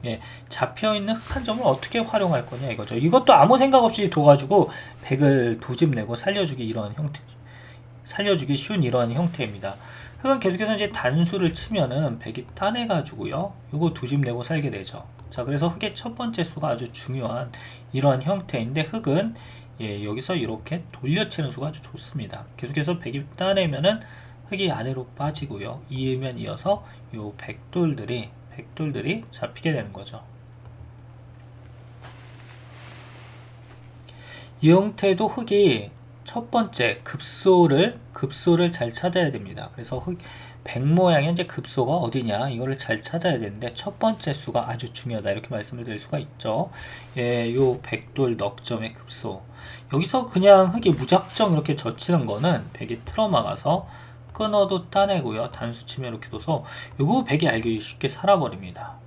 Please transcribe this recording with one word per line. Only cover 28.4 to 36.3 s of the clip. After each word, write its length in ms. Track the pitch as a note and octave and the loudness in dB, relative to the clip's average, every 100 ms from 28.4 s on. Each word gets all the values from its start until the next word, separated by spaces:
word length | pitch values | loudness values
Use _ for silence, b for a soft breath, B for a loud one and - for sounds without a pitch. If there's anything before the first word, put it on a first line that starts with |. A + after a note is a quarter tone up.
| - | -18
백돌들이 720 | - - - D#3 A2 C3 A3 - | -18 -18 -6 -4 -2 -4 -4 -8
잡히게 400 | - A#2+ - E3 | -10 -10 -4 -2
되는 220 | C#3+ G#2 | -2 -4
거죠. 280 | G2 G2+ A2 - - - - - - - - - - - - - - - - - - - - - - - - - - - - - - - - - - - - - - - B B B B - | -12 -14 -16 -18 -20 -20 -20 -20 -20 -20 -20 -20 -20 -20 -20 -20 -20 -20 -20 -20 -20 -20 -20 -20 -20 -20 -20 -20 -20 -20 -20 -20 -20 -20 -20 -20 -20 -20 -20 -20 -20 -20 B B B B 2
이 80 | D3+ | 6
형태도 580 | F3+ G#3 - G3 F#3 A3 | 6 4 0 2 2 0
흑이 600 | - A3+ G3+ E3+ A2+ G#2 - - - | -2 0 6 6 4 -4 -16 -20 -20
첫 280 | - | -10